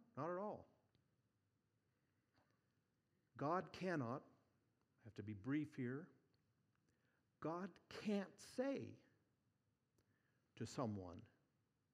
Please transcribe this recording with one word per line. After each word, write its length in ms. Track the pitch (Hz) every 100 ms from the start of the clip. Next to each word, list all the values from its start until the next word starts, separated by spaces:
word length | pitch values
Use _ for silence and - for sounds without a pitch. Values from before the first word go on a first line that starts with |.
| - -
not 120 | 160
at 100 | 180
all. 280 | 208 151 - - _ _ _ _ _ _ _ _ _ _ _ _ _ _ _ _ _ _ _ _ _ _ _ _ _ 117
God 320 | 139 180 160
cannot, 520 | - 180 165 117 135
I 800 | - - _ _ _ _ _ _
have 100 | 107
to 80 | 107
be 120 | 104
brief 340 | 101 110 147 147 -
here, 320 | 120 135 185 - _ _ _ _ _ _ _ _ _ _ _ _
God 280 | 151 175 190 - - -
can't 240 | 214 202 185 - - -
say 260 | 269 262 107 110 - _ _ _ _ _ _ _ _ _ _ _ _ _ _
to 100 | -
someone, 560 | 113 - 120 101 90 85 - _ _ _ _ _ _